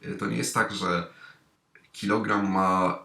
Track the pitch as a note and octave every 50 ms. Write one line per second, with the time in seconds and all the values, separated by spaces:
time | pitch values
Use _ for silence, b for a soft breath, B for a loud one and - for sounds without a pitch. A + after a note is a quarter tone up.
0 | - - - - G#2 G2+ A2 A#2 - - - A#2 G2+ - G2+ F#2 F#2 F2+ F2+ E2+
1 | E2+ - B B B B B B B B _ _ _ _ _ - _ _ _ -
2 | - G2 G2+ A2+ A2 G#2 G#2+ G2+ G2+ G2 F#2+ F#2+ F#2+ F#2 F#2 F#2 F#2 F2+ F2 -
3 | -